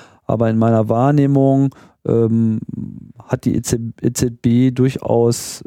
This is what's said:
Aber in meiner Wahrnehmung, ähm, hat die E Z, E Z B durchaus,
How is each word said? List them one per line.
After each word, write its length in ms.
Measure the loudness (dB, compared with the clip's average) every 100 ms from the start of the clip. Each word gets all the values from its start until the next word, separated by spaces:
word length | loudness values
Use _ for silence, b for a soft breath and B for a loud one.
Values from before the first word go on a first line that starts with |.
| B B -4
Aber 240 | 0 0
in 80 | 2
meiner 320 | 2 2 2
Wahrnehmung, 840 | 0 2 2 2 2 2 2 0 B B B -2
ähm, 540 | 2 2 2 0 -2 -6 -12 -12 -14 -20 -20 -6
hat 200 | -4 -2
die 100 | -2
E 60 |
Z, 180 | -2 -4 -4 -4
E 100 | -4
Z 300 | -2 -4 -2
B 300 | 0 2 2
durchaus, 920 | 2 -2 -2 -2 2 2 0 -6 -16